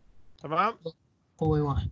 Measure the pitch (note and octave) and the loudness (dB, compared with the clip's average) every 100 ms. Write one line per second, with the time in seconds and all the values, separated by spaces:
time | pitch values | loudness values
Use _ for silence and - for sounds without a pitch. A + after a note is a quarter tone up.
0 | - - - - D3 D#3+ G#3 - E3 - | -20 -20 -20 -16 -6 0 0 0 -12 -16
1 | _ _ _ - D#3 D3+ D3 C3+ - | _ _ _ -4 2 2 2 0 -2